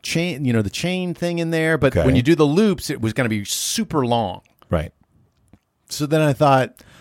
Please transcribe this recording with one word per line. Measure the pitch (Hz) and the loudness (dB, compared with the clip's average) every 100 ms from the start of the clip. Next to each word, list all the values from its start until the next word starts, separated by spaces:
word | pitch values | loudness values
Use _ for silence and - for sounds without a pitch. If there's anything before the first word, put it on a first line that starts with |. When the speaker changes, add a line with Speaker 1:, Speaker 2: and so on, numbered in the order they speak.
Speaker 1:
chain, | - 160 175 123 135 | -6 -4 -4 -4 0
you | |
know, | 117 | 0
the | 101 | 0
chain | - 170 185 180 | -4 -4 -4 -4
thing | 170 175 170 | -4 -4 -4
in | 165 | -2
there. | 165 160 160 | 0 0 2
But | 135 - | 2 2
Speaker 2:
Okay. | 127 | 2
Speaker 1:
when | 131 | 2
you | |
do | 123 165 | 2 4
the | 147 | 4
loops, | 156 220 185 - | 4 2 0 -4
it | 131 | -4
was | 110 | -4
gonna | 107 123 | -2 -2
be | 110 | -2
super | 101 - - - 208 156 123 | -4 -6 -6 -6 -4 -2 0
long. | 117 104 92 - _ _ | 0 -2 -8 -16 _ _
Speaker 2:
Right. | 82 - - _ _ _ _ _ - _ _ _ | -4 -4 -12 _ _ _ _ _ -20 _ _ _
Speaker 1:
So | - 147 | -8 -2
then | 156 | 2
I | 151 | 2
thought, | 135 147 135 123 - - - | 2 4 4 2 -6 -20 -20